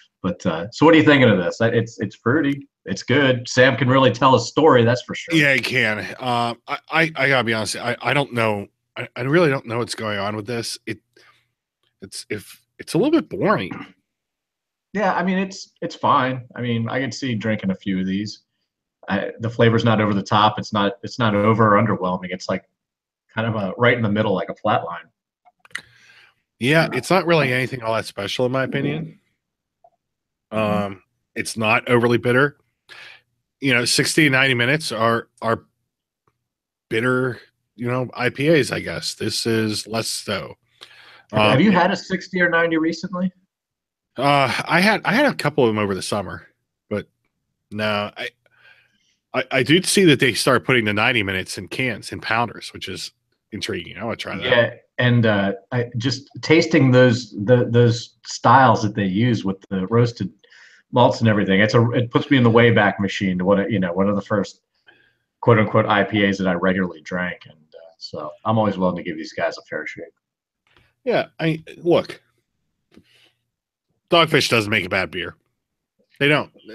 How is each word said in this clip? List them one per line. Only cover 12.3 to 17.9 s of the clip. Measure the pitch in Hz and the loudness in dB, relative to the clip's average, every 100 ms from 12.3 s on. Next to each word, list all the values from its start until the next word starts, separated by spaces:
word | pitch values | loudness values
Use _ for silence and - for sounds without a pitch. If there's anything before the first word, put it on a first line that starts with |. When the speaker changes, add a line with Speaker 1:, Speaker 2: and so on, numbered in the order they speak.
Speaker 2:
if, | 107 - - _ - | -12 -12 -20 _ -20
it's | - | -4
a | 156 | -2
little | 269 | 2
bit | 320 - | 0 -2
boring. | 92 165 160 90 - - _ _ _ _ _ _ _ _ _ _ | -4 -2 -2 -4 -10 -16 _ _ _ _ _ _ _ _ _ _
Speaker 1:
Yeah, | 190 196 | -2 -2
I | 127 | 0
mean, | 185 185 | 0 -2
it's, | 190 - - - | -4 -8 -18 -12
it's | 160 - | -12 -4
fine. | 113 139 131 131 - | 0 2 0 -4 -10
I | - | -8
mean, | 120 117 113 | -4 -2 -2
I | 127 | -4
can | 135 | -6
see | - 135 | -6 -6
drinking | 110 110 107 95 | -4 -2 -2 -2
a | |
few | 92 98 | -4 -4